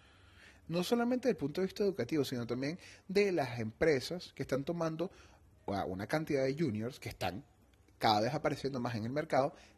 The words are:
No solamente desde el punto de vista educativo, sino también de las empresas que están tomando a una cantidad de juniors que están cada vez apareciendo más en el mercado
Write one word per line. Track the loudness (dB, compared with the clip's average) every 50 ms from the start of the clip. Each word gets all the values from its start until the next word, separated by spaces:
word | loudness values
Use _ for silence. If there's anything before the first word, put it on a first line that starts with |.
| -20 -20 -20 -20 -20 -20 -20 -20 -20 -20 -20 -20 -10 -4
No | -4 -2 0
solamente | 0 0 2 2 2 0 0 2 0
desde | 0
el | 0
punto | -2 -2 0 -2
de | -2 -2
vista | 0 0 0
educativo, | 0 0 0 -2 0 2 2 2
sino | 0 -2 -4 -4 -2
también | -2 -2 -2 -4 -6 -8 -12 -18 -20 -18 -12 0
de | 2 4 4 4
las | 4 2 0 0 -2 -4
empresas | -4 -4 -2 2 4 4 4 4 2 -2 -6 -8 -8 -10 -10
que | -8
están | -4 -2 -2 -2 0
tomando | -2 -2 -2 -2 -2 -2 -2 -4 -4 -6 -10 -20 -20 -20 -20 -20 -20 -20 -12 -6 -4
a | -2 -2 -2
una | -2 -4 -4 -2 -2
cantidad | 0 0 0 0 2 2 2
de | 2 0 0
juniors | 0 0 0 -2 -2 -4 -6 -8
que | -10 -12
están | -6 -4 -4 -4 -4 -6 -10 -16 _ _ _ _ _ _ _ -20 -6 0
cada | 2 4 4 4
vez | 4 2 0
apareciendo | 0 0 0 -2 -2 -2 -4 -2 -2
más | -2 -2 -2
en | -2 -4
el | -2
mercado | -2 -4 -2 2 4 4 4 2 0 -6 -16 -20 -20